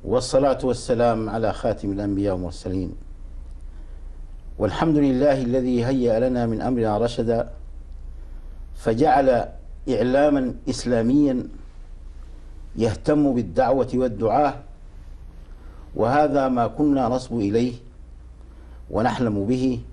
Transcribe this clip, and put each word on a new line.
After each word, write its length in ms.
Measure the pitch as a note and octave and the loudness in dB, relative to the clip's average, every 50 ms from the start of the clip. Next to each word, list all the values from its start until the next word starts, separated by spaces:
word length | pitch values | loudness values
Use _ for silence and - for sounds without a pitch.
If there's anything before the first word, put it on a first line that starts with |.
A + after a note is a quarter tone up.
| - | -2
والصلاة 540 | - A2+ B2+ B2+ - - C3+ C#3 C#3 C3 - - | 0 0 0 0 4 2 4 4 4 2 2 0
والسلام 640 | B2+ A#2+ - - - B2+ A2+ A#2+ A#2+ A#2 A2 A2 G#2 | 0 0 -2 0 -2 2 2 4 2 2 2 -2 -2
على 240 | G#2 A#2 A2 G#2 F#2 | -2 0 0 -2 -2
خاتم 380 | - - A#2+ G#2 G2 - A2+ | 0 -2 -2 -2 0 -2 -4
الأنبياء 420 | G2+ G2 G2+ G2+ G2+ F#2+ G2+ G2+ F#2+ | -2 -2 -2 -2 0 0 0 0 0
والمرسلين. 600 | F2+ F#2 E2+ - - - F#2 F#2 F#2+ F#2 E2+ - - - - - - - - - - - - - - - - - - - - - - - - - - - - - - - - - | -2 -4 -6 -8 -8 -6 -4 -2 -2 -2 -4 -6 -10 -12 -14 -14 -14 -14 -12 -12 -12 -12 -12 -14 -12 -14 -14 -12 -14 -14 -14 -14 -14 -14 -14 -12 -14 -14 -14 -14 -14 -14 -14 -4
والحمد 400 | - G#2 G#2 - - D#3 E3 D3+ | -2 -2 -2 2 2 2 4 6
لله 440 | D3 C#3+ C#3 C3 B2+ C#3 D3 C#3 C3 | 6 4 4 4 4 4 4 4 2
الذي 440 | B2+ A#2+ B2 C3 B2 B2+ B2+ A#2+ A#2 | 2 0 0 0 2 2 2 2 2
هيأ 440 | B2+ C3+ C3 B2 A#2 A2 A2+ B2 C3 | 2 0 2 2 2 4 4 2 2
لنا 160 | B2+ A#2+ A#2+ | 2 0 0
من 160 | A2+ A2+ A2 | 0 0 -2
أمرنا 360 | - A#2+ B2+ A#2+ A2+ A2 G#2 | 0 0 0 2 2 2 2
رشدا، 560 | G#2 A#2 A#2 A#2+ - A#2 A2+ A#2 A#2 - - - - - - - - - - - - - - - - - - - - - - - - - - - | 2 0 0 0 -2 0 0 2 0 0 -4 -6 -14 -14 -14 -14 -14 -14 -14 -14 -12 -12 -12 -12 -12 -14 -14 -14 -14 -14 -14 -14 -14 -14 -12 -12
فجعل 540 | - - C#3+ A2 A#2 D3 D#3 B2+ C#3 C3+ C3 B2 A#2 - - - - - - - - - C3+ | -4 0 0 2 4 4 6 6 6 6 6 4 4 2 -2 -8 -14 -14 -14 -14 -10 -2 -2
إعلاما 680 | B2+ G#2 A2+ B2+ B2+ C#3 D3 D3+ C#3+ C#3 C3 B2 - - - D3 | 2 2 2 4 4 6 6 6 4 4 2 0 -4 -4 -4 -4
إسلاميا 800 | B2 - - A#2+ B2 A#2 A2+ A#2 C3 D3 D3 C#3 B2+ B2+ - - - - - - - - - - - - - - - - - - - - - - - - - - - | -4 -2 0 0 2 2 4 4 4 6 4 4 2 0 -4 -6 -12 -14 -16 -16 -16 -16 -16 -16 -16 -16 -16 -16 -14 -16 -16 -16 -16 -18 -16 -16 -16 -16 -16 -12 -2
يهتم 580 | - A2 A#2 G#2 - - D3+ D3+ D3 D3 C#3 B2+ | 0 0 0 0 0 0 2 2 4 4 4 2
بالدعوة 560 | A#2+ A2 F2+ E2 C3 B2+ A#2+ C3 C3+ A#2+ C3 B2 | 2 -2 0 0 2 4 4 4 2 2 0 0
والدعاة، 680 | B2 B2+ B2+ A2+ G2 A2+ A2 A2 C#3+ D3 C#3+ C3 - - - - - - - - - - - - - - - - - - - - - - - - - - - - | 0 0 0 0 0 0 2 4 4 2 2 0 -4 -14 -16 -18 -18 -18 -18 -18 -18 -16 -16 -16 -16 -16 -18 -18 -18 -18 -18 -18 -18 -16 -18 -16 -16 -16 -10 0
وهذا 520 | - G#2 A#2 C3 D3 D3+ D3 C3+ C#3+ C3+ | 0 2 4 4 4 4 4 4 2 2
ما 200 | C3 B2+ A#2+ A#2 | 2 2 2 2
كنا 420 | G#2+ - - D3+ D3 C#3 C3+ B2+ A2+ | 0 2 0 2 2 4 2 2 2
نصبو 300 | B2+ B2+ B2+ - A#2 A#2 | 0 -2 -2 -4 -2 -2
إليه 340 | G2+ G2+ G#2 A#2 A#2+ B2+ A#2+ B2 - - - - - - - - - - - - - - - - - - - - - - | 0 2 2 2 2 0 -2 -8 -16 -20 -20 -20 -18 -18 -18 -18 -18 -20 -20 -20 -20 -20 -20 -20 -18 -18 -18 -18 -14 -4
ونحلم 560 | - G2 A2+ B2 A2 - B2+ A2+ G#2 G2+ G2 | -2 2 2 2 2 2 0 0 0 0 0
به 360 | G#2 B2+ B2+ B2+ C3+ B2 A#2 - - | 0 0 2 2 0 0 -2 -6 -10